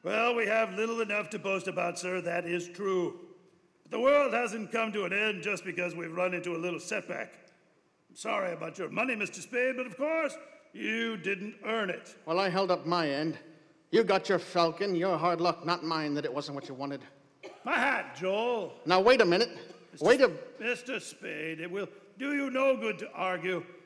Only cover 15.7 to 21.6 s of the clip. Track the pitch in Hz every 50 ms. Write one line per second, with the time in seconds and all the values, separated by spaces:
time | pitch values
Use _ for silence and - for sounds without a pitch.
15.7 | 175 170 - 165 165 156 151 147 143 147 147 143 123 147 143 - 143 139 - -
16.7 | 135 127 139 139 143 131 - - - - _ _ _ _ - - - - - 233
17.7 | 311 269 247 285 - 214 - - - 143 175 185 196 208 226 247 240 220 185 147
18.7 | - - - 151 180 185 196 233 262 233 220 175 170 185 175 - - - - -
19.7 | - - - - - - 151 196 254 269 269 233 160 147 - - - - 214 233
20.7 | 247 - - 262 262 202 - - - - - - 156 151 151 160 160 156